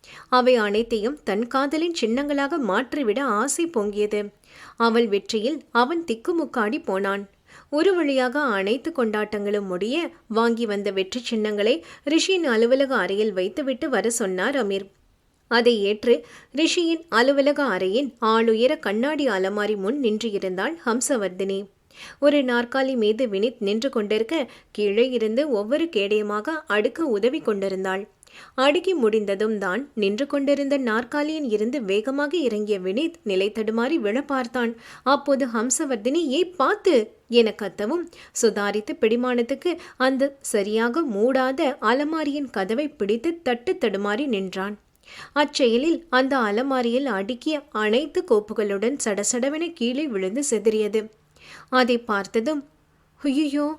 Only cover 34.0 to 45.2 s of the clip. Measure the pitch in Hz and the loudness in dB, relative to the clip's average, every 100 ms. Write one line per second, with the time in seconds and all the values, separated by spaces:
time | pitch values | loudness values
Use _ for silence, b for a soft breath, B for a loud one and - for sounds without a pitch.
34 | 208 240 285 269 240 254 233 233 B B | 0 -2 -2 -4 -2 -2 -2 -4 B B
35 | 254 277 277 262 262 226 247 - 294 226 | 0 2 2 0 0 -2 -2 -2 -2 -2
36 | 233 330 302 285 359 - 277 415 381 262 | 0 0 0 0 0 2 2 2 4 4
37 | 220 - _ 233 220 208 202 - 214 339 | 2 -8 _ 2 2 0 -8 -4 -2 -2
38 | - B B - 226 202 202 208 208 294 | -6 B B 0 0 2 -2 -2 -4 -2
39 | 220 240 254 240 233 269 359 330 B - | 0 2 2 0 -2 -2 -2 -4 B -2
40 | 262 262 277 - - 214 202 220 240 233 | 0 2 0 -2 -4 -2 0 0 0 0
41 | 285 196 240 262 254 269 285 285 214 262 | -2 0 2 2 0 0 -2 0 0 2
42 | 294 320 294 294 262 226 220 226 302 - | 0 -2 -2 -4 -4 -4 -2 -2 -4 -4
43 | 202 226 330 339 254 240 370 370 240 202 | -2 0 -2 -4 -4 -2 -2 -2 0 0
44 | 202 214 294 202 190 190 196 208 _ _ | -2 -2 0 -2 -2 -6 -6 -8 _ _
45 | B B | B B